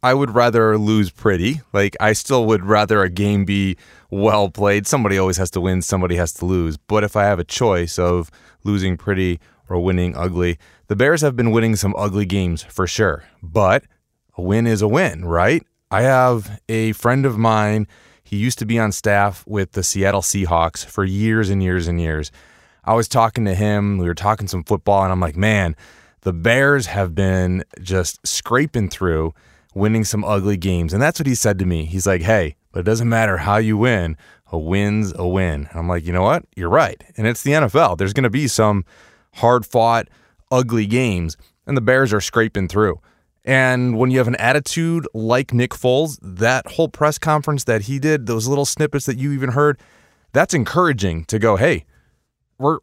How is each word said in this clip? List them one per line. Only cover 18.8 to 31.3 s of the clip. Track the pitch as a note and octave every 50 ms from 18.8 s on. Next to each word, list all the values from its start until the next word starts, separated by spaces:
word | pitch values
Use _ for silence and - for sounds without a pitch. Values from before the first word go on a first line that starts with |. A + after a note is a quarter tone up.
| A2 G#2 G2
staff | - - G#2+ G2+ G2+ G2+ G2+ F#2+ - -
with | - G#2+ G2+ F#2+ - -
the | G2+ F2+
Seattle | - - G2 F#2+ G2 G2+ G2
Seahawks | F2+ - - G2+ F#2+ E2+ E2+ E2 E2 E2 - - -
for | - - - G2
years | F#2+ F#2+ G2+ G#2+ A2 A2 A2 G#2+ F#2
and | G2 G2
years | F#2+ F#2 F#2 F2+ E2+ E2
and | E2+ E2+
years. | E2+ D#2+ D#2 D2+ D2+ - - - - _ _ _ _ _ _ _ -
I | - A2
was | A#2 A2+ -
talking | - B2+ A2+ A2+ - B2 A2
to | G2+ F#2
him. | F#2 G#2+ G#2 G#2 G#2 G2+ G2+ G2+ F#2+
We | F2
were | E2+ E2+
talking | - G2 G#2 A2 - G#2 F#2+
some | - F2+ D#2+
football, | - G#2 F2 - G#2 G2+ G2 F#2+
and | F#2
I'm | F#2 F#2
like, | F2+ E2 D2+
"Man, | F2 G2+ G#2+ A2 G2+ F#2+ E2+ D#2 - - - - - _ _ _ _
the | - G2 F2
Bears | E2+ E2+ A2+ A#2 C3 C#3 C#3+ C#3+ C#3 A2 -
have | - G2+ G2 F2+ D#2+
been | F#2 F#2+ F#2+ F#2 F#2 F#2 F2+ F2+ F#2 - _ - -
just | F2+ F2+ F#2+ F#2+ F2 - - - -
scraping | - - - - - A2+ B2+ D3+ D3+ - B2 G2+ F2+
through, | - - F#2+ F2 D#2+ D#2 D#2 D#2+ - _ _ _ _ _ _ _ -
winning | F#2+ G2+ G#2+ A2 A2+ G#2+
some | - - G#2+ G#2
ugly | - G#2+ G2+ F#2 G#2 G2+ F#2
games." | E2 G2 F#2 F2 E2+ D#2+ F2
And | G2+
that's | C3+ D#3 F3 -
what | D#3+
he | C#3